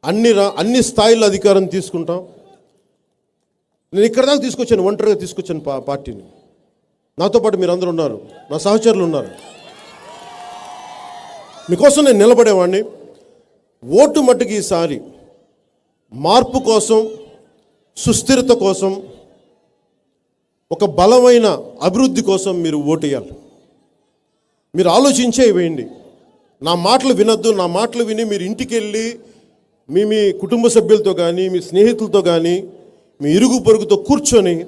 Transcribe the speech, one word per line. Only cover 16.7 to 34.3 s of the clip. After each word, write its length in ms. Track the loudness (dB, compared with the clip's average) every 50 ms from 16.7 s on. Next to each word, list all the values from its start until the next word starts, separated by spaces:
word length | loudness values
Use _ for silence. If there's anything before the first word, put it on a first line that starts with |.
| 0 0 2 2 0 0 0 -2 -8 -14 -20 -20 -20 _ _ _ _ _ _ _ _ _ _ _ _ -6 -2
సుస్థిరత 480 | -2 -2 -2 0 0 0 0 4 2 0 2 2
కోసం, 280 | -2 -2 -2 -4 -4 -6 -6 -12 -18 -20 -20 -20 _ _ _ _ _ _ _ _ _ _ _ _ _ _ _ _ _ _ _ _ _ _ _ _ _ _ _ _ _ -4
ఒక 100 | -4 -2 -2 0 2
బలమైన 480 | 4 4 6 6 6 6 6 6 4 2 0 -2 -8 -14 -14 -4 -4
అభివృద్ధి 360 | -2 0 0 0 0 0 -2 -2 -2
కోసం 240 | -2 -2 -2 -4 -4 -4 -4
మీరు 140 | -4 -4 -4 -2 -2 -2
ఓటేయాలి. 400 | -2 -2 -6 -6 -6 -8 -12 -20 -20 -20 _ _ _ _ _ _ _ _ _ _ _ _ _ _ _ _ _ _ _ _ _ _ _ _ _ _
మీరు 120 | -2 -2 2 2
ఆలోచించే 500 | 2 2 2 2 2 -2 -2 0 2 2 2 4
వేయండి. 300 | 2 -2 -2 -4 -8 -10 -12 -16 -20 -20 -20 _ _ _ _ _ _ _ _ _ _ -4
నా 100 | -4 -2 -2 0
మాటలు 260 | 2 0 2 2 0 2 2
వినొద్దు. 300 | 2 0 0 0 0 -2 0 0
నా 60 | -2 -2 -2 -2
మాటలు 240 | -4 -4 -4 -4 -4 -4
విని 160 | -4 -6 -4 -4 -4
మీరు 120 | -6 -6 -6
ఇంటికెళ్ళి 560 | -6 -8 -8 -4 -4 -4 -4 -4 -6 -6 -6 -6 -10 -12 -20 _ _ _ _ _ _ _ _ _ _ _ _ _ -2
మీ, 80 | -2 0 0 0
మీ 80 | 0 0 0 -2 -4 -4
కుటుంబ 240 | -4 -2 2 2 4 4
సభ్యులతో 360 | 4 4 4 2 2 2 -2 -2 -2 -2
కానీ, 220 | -2 -2 -2 -4 -2 -4
మీ 60 | -6 -6 -4
స్నేహితులతో 520 | 0 2 2 2 2 -2 -6 0 0 0 2 2
కానీ, 240 | 0 0 0 0 -2 -4 -6 -10 -18 -20 -20 -20 _ _ _ _ _ _
మీ 80 | -2 0 2 2
ఇరుగు 180 | 2 2 0 0 2
పొరుగుతో 300 | 2 2 2 2 0 -2 -2 0 -2
కూర్చొని 460 | -2 -2 0 2